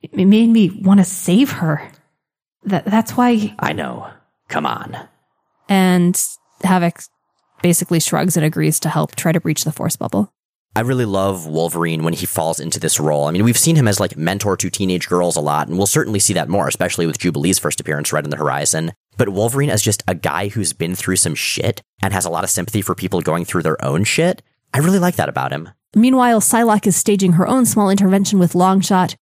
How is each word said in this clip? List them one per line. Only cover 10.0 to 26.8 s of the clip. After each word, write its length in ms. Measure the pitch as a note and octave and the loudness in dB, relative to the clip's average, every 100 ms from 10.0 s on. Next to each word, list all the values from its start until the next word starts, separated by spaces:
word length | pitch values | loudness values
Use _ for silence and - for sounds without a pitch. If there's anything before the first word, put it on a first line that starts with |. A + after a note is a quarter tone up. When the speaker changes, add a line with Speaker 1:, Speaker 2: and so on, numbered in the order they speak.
| - G3 G#3 _ _ _ _ A2 | -4 -2 -4 _ _ _ _ -4
Speaker 2:
I 40 | |
really 260 | A#2 C3 A#2 | -2 0 0
love 400 | G2 G2 F#2+ D#2+ | 0 0 -2 -4
Wolverine 580 | D#2 E2 D#2+ E2 D#2+ | -2 -2 0 -2 0
when 80 | D#2+ | -2
he 140 | E2 F#2+ | -2 -4
falls 340 | - D#2+ D#2 | -4 -2 -4
into 180 | D#2+ - | -6 -4
this 220 | D#2+ - | -2 -2
role. 260 | D2+ D2 D2 | 0 0 0
I 40 | |
mean, 140 | F2 | 2
we've 140 | A2+ A2+ | 2 2
seen 180 | D#3+ D#3+ | 2 4
him 120 | A#2+ | 2
as, 100 | G2+ | 2
like, 180 | F#2+ - | -2 -2
mentor 400 | E2 G2 G#2 F#2 | -4 -2 -2 -4
to 120 | F#2 | -4
teenage 380 | - G2 F2+ - | -4 -2 -2 0
girls 260 | F2+ F2 | 0 0
a 60 | E2 | 0
lot, 280 | D2 D2+ D2+ | -2 -2 -2
and 100 | F2 | -2
we'll 80 | G2+ | 0
certainly 340 | D3+ - G#2 | 0 -2 -2
see 140 | - | 0
that 160 | F2+ C#2 | -2 -2
more, 180 | G2 C#2+ | -2 -2
especially 380 | - F2+ - E2+ | -2 -4 -2 -2
with 120 | - | -2
Jubilee's 400 | F2+ D2 D#2 F#2+ | -4 -2 0 0
first 220 | D#2+ - | -2 -6
appearance 320 | - D2+ D2 | -6 -6 -2
right 100 | D2+ | -4
on 80 | D2 | -4
the 60 | D2 | -4
horizon. 560 | D2 C2+ D2+ D#2 E2 - _ - | -2 -2 -2 -2 -4 -8 _ -4
But 140 | A2+ | -2
Wolverine 400 | F#2+ A2+ C3+ C#3+ | 0 -2 0 -2
as 120 | G#2+ | 0
just 220 | - G2+ - | -2 -2 -4
a 80 | |
guy 340 | F2+ - D2+ G2+ | -4 -4 -4 -4
who's 260 | A2 F#2 | -4 -6
been 200 | - E2 | -4 -6
through 220 | - - F#2 | -6 -2 -2
some 180 | F2 | -2
shit 480 | D2+ - - - - _ _ | -2 -6 -2 -4 -4 _ _
and 100 | F#2+ | -4
has 140 | F#2+ F2 | -2 -4
a 40 | |
lot 140 | E2+ | -4
of 60 | F#2+ | -4
sympathy 320 | - F2 G#2+ | -4 -2 -4
for 120 | F#2 | -4
people 280 | F2 F#2 F2+ | -4 -2 -2
going 240 | E2 D#2+ E2+ | -2 -2 -2
through 160 | F2+ | -2
their 200 | D#2+ D#2 | -2 -2
own 220 | C2+ D2+ | -2 -2
shit, 380 | G#2 - E3+ - _ _ _ | 0 0 0 -2 _ _ _
I 40 | B2+ | 0
really 200 | D#3+ F#3+ | 2 2
like 180 | F3+ - | 2 0
that 140 | D2 | -4
about 200 | C2+ C2+ | -2 -4
him. 200 | C#2 E2+ _ _ | -6 -12 _ _
Speaker 1:
Meanwhile, 480 | G#3+ A#3+ C4 B3 A3+ | 2 4 4 4 2
Psylocke 440 | - A3+ A#3 G#3 | 2 2 2 2